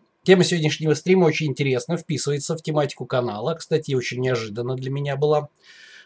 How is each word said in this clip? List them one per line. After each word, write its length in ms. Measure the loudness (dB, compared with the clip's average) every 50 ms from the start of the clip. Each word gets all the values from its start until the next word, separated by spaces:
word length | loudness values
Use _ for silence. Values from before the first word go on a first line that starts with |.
| _ _ _ _ _
Тема 200 | 6 6 6 6
сегодняшнего 500 | 2 2 2 0 0 0 0 0 0 0
стрима 320 | 0 2 4 4 6 6
очень 220 | 4 4 2 -2
интересно 500 | -4 -2 -2 0 0 0 -2 -2 -2 -4
вписывается 580 | -6 -4 -4 -4 -4 -2 -2 -2 -4 -4 -6 -6
в 60 | -6
тематику 440 | -4 -2 -2 0 -2 -2 -4 -10 -8
канала. 500 | -4 -2 -2 -2 -2 -4 -4 -4 -4 -6
Кстати, 400 | -6 -4 -2 -2 -2 -2 -2 -2
очень 260 | -2 -2 -4 -4 -4
неожиданно 540 | -2 -2 -2 -2 -4 -6 -8 -6 -6 -6 -6
для 160 | -6 -6 -6
меня 260 | -6 -4 -4 -4 -2
была. 320 | 0 0 2 2 0 0 -4 _ _ _ -20 -20 -20 -20 -20 -20 -20 -20